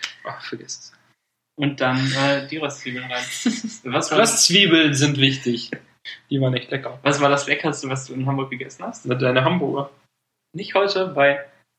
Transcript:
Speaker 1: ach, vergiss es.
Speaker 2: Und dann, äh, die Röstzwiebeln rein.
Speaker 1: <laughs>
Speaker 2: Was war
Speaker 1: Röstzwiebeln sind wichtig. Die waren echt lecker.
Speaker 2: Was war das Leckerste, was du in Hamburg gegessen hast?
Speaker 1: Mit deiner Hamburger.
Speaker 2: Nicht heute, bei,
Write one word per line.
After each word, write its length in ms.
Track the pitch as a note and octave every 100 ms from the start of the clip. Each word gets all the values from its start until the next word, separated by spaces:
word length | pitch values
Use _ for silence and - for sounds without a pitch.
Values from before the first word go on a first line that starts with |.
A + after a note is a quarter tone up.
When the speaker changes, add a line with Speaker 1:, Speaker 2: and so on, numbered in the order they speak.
| - -
Speaker 1:
ach, 200 | - -
vergiss 360 | - A#2 - -
es. 140 | - _ _ _ _ _ _ -
Speaker 2:
Und 260 | C#3+ -
dann, 160 | B2+ C3 C3+
äh, 340 | C3+ C#3 C#3 C#3
die 100 | D#3
Röstzwiebeln 540 | C#3+ - C3 B2 B2+
rein. 120 | B2
Speaker 1:
<laughs> 600 | - - A#3+ - A3 -
Speaker 2:
Was 280 | B2+ C#3+ -
war 80 | D#3
Speaker 1:
Röstzwiebeln 720 | A3+ - - F#3+ F#3+ E3 D3+ C3+
sind 220 | D3 C3+
wichtig. 520 | C3+ C3+ A#2+ A#2 - - _ _ - - -
Die 120 | C#3
waren 140 | C3 B2
echt 160 | -
lecker. 280 | C3 - -
Speaker 2:
Was 180 | C#3+ C#3
war 80 | C#3+
das 180 | C#3 -
Leckerste, 420 | D3 D#3+ C#3 C3+
was 180 | C3 -
du 60 |
in 120 | C3 C3
Hamburg 240 | C3+ C3
gegessen 340 | B2+ C3 -
hast? 220 | G#3+ - C3
Speaker 1:
Mit 160 | B2+
deiner 220 | B2+ B2+
Hamburger. 460 | C#3+ F3+ C3+ C#3 C#3 _ _ _ _ _ _
Speaker 2:
Nicht 200 | E3 G#3
heute, 340 | G3 G3 F#3 F#3
bei, 380 | C#3+ C#3+ C#3 - _ _